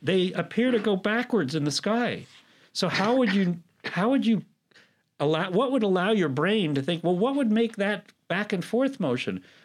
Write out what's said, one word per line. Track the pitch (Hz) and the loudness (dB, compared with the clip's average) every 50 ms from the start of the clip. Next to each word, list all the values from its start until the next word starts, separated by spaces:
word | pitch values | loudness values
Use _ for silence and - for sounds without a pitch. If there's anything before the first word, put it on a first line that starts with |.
they | - 135 185 185 180 185 - | -2 0 2 2 2 0 -2
appear | - 165 - - 214 240 262 | -4 -6 -2 0 0 2 2
to | 240 214 | 2 0
go | 202 220 202 | 2 0 -2
backwards | 185 - 208 214 233 247 - 254 208 156 127 151 | 0 0 0 0 0 -2 0 0 0 0 0 -2
in | 156 143 | -2 -2
the | 147 | -2
sky. | 143 - - 202 220 240 247 190 104 87 - - - - _ _ _ _ _ _ _ | -2 -2 -2 -2 -2 0 -2 -2 -4 -6 -10 -16 -20 -20 _ _ _ _ _ _ _
So | - 196 170 | -4 -2 -2
how | - - 190 214 247 | 0 0 2 2 4
would | 269 254 202 190 | 2 2 2 2
you, | 202 190 175 175 170 - _ _ _ - | 2 2 0 -2 -4 -10 _ _ _ -12
how | - - 175 190 233 | -8 -4 -2 0 2
would | 277 277 - | 2 2 2
you | 226 226 175 - - _ _ _ _ _ - _ _ _ _ _ _ _ - | 2 2 0 0 -6 _ _ _ _ _ -20 _ _ _ _ _ _ _ -2
allow, | 143 147 160 156 185 185 | 0 0 0 0 -2 0
what | 180 202 269 269 | 0 0 0 2
would | 269 262 214 | 2 0 2
allow | 196 190 180 175 208 | 2 2 0 2 2
your | 226 208 170 147 | 2 2 2 0
brain | 131 139 151 190 214 220 185 151 143 | 0 0 0 2 2 0 0 0 -2
to | 139 | -2
think, | 139 175 175 165 165 | -2 -2 -4 -2 0
"Well, | 170 180 | 0 0
what | 175 214 262 269 | 2 2 0 0
would | 285 277 220 | 0 0 2
make | 208 220 233 220 - | 2 2 0 0 -2
that | - 202 202 208 190 - - _ _ _ _ | -2 -2 -2 -2 -6 -8 -18 _ _ _ _
back | 165 190 208 208 208 | -4 -4 -2 -2 -4
and | 180 165 | -6 -4
forth | - - 233 269 269 269 - | -2 0 0 0 0 -2 -2
motion?" | 180 135 123 123 - - 95 92 - - - - | -2 -2 -2 -2 -4 -6 -6 -8 -10 -14 -20 -20